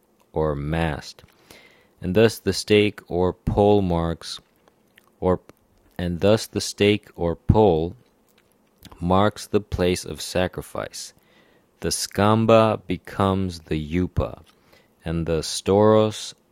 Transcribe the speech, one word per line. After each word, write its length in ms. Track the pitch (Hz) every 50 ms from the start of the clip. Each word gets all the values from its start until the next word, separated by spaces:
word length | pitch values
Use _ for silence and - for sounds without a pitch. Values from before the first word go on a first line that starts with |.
| _ _ _ _ _ _ -
or 220 | 80 78 78 73
mast, 680 | 71 71 73 80 82 82 80 73 - - - - - - _ _ _ _ _ - - _ _ _ _ _ _ _ -
and 140 | - 92 92
thus 240 | 107 113 110 - -
the 140 | - 98 92
stake 480 | - - - 107 104 104 104 - - -
or 260 | - 76 87 92 90 87
pole 480 | _ - - - 107 104 104 104 104
marks, 580 | 98 90 85 85 82 82 82 - - - - - _ _ _ _ _ _ _ _ _ _ _ _ _ _ _ -
or, 200 | - 92 90 - _ _ - _ _ _ _ _ _ _ _
and 220 | - 90 87 87 82
thus 280 | 92 101 110 110 -
the 140 | - - 101
stake 480 | - - - - 101 104 107 101 _ - -
or 200 | - 85 85 82
pole 600 | - _ - - 107 110 98 82 78 80 87 - - _ _ _ _ _ _ _ _ _ _ _ _ _ _ _ _ - - - -
marks 480 | 85 87 92 95 104 107 - - -
the 140 | - - 104
place 440 | - - - - 90 90 90 - -
of 160 | 87 80 73
sacrifice. 920 | - - - 90 92 87 - - - - - - - - - - - - _ _ _ _ _ _ _ _ _ _ _ _ _ -
The 80 | - 82
skamba 920 | - - - - - - 101 104 110 113 113 110 113 113 110 110 104 104 -
becomes 720 | - 92 82 - - - - 101 95 95 98 95 92 85 82
the 200 | 80 - 80 78
yupa, 640 | 76 73 78 90 92 85 - - 87 - - - - _ _ _ _ _ _ _ _ _ _ _ -
and 220 | 82 82 85 82
the 160 | 85 82 78
storos 920 | 71 - - - - - 95 104 107 107 110 107 107 107 104 - - - - _ _ _